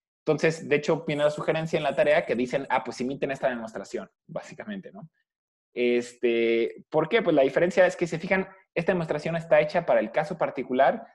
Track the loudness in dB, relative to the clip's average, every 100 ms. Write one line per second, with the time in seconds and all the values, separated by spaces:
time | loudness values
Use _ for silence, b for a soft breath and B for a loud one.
0 | _ _ -2 0 0 -2 0 0 2 -2
1 | -2 0 0 0 -2 -2 -2 -2 0 2
2 | 2 2 2 -2 -2 -4 -2 -2 -2 -6
3 | -6 -4 -6 -2 -4 -4 -8 -10 -10 -10
4 | -12 _ -14 -14 -12 -14 -12 -12 -12 -18
5 | -20 _ _ _ _ _ _ -2 0 0
6 | -2 -2 0 2 2 2 0 -4 -4 -2
7 | 2 2 4 4 4 2 2 4 4 2
8 | -4 -4 0 0 0 B B -2 0 0
9 | -2 -4 -2 -6 4 4 4 0 2 2
10 | 2 -2 -4 -2 -4 -4 -2 2 4 2
11 | B